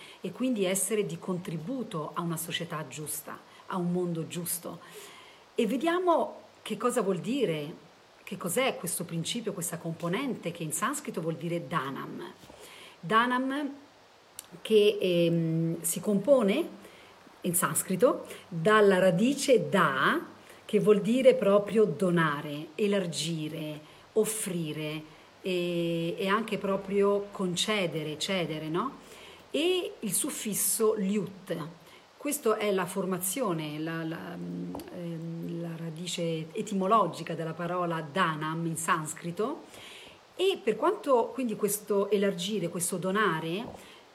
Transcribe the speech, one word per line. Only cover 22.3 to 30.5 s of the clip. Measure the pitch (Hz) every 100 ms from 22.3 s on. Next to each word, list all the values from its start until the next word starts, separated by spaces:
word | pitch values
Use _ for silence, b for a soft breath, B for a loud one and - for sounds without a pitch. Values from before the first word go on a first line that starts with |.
| 143 151 147 330 -
elargire, | 208 202 180 143 160 160 151 156 151 151 B B B
offrire | 220 214 - 190 175 151 151 151 156 156 B B -
e, | 185 180 175 170 170 170 170 -
e | 196
anche | 214 226 196
proprio | 196 196 190 202 202 202 202
concedere, | - 185 175 214 214 170 156 151 151
cedere, | - 190 151 156 156
no? | 170 247 - B B B B -
E | 269 349 370 403 -
il | 214
suffisso | - 294 - 220